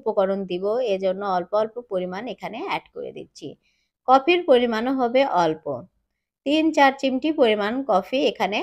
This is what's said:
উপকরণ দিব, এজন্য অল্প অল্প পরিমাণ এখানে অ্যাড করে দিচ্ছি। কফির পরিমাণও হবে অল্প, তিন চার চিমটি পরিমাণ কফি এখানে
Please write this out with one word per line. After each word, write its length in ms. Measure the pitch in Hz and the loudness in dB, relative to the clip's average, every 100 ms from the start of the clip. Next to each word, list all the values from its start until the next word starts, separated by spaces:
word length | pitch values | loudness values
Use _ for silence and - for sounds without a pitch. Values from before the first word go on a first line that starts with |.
উপকরণ 400 | - 208 190 196 190 | 0 0 0 0 -4
দিব, 140 | 180 196 226 254 | -4 -2 -2 0
এজন্য 280 | 190 190 185 202 185 | 0 0 -2 -2 -2
অল্প 160 | 175 208 | 0 0
অল্প 120 | 220 233 240 | 0 -6 -6
পরিমাণ 300 | 185 180 185 240 | -4 -4 -8 -10
এখানে 260 | 226 185 226 370 | -10 -10 -10 -6
অ্যাড 160 | 165 - | -8 -8
করে 160 | - 135 151 | -14 -12 -12
দিচ্ছি। 320 | 147 - 147 - _ _ _ _ - | -18 -16 -16 -16 _ _ _ _ 4
কফির 320 | 262 269 349 349 | 4 6 0 4
পরিমাণও 420 | 254 247 220 240 269 | 4 4 -2 -2 -2
হবে 200 | 240 254 277 180 | 0 2 2 2
অল্প, 200 | 170 156 - 127 180 _ _ _ _ _ - | 0 -2 -6 -10 -10 _ _ _ _ _ -2
তিন 180 | 302 320 302 | 2 2 4
চার 160 | 277 269 | 4 4
চিমটি 300 | 269 254 302 311 | -2 -2 -2 2
পরিমাণ 320 | 240 208 202 247 269 | 2 4 0 -2 0
কফি 280 | 190 185 262 277 | 0 0 -2 -2
এখানে 280 | 196 196 208 | 0 -4 -2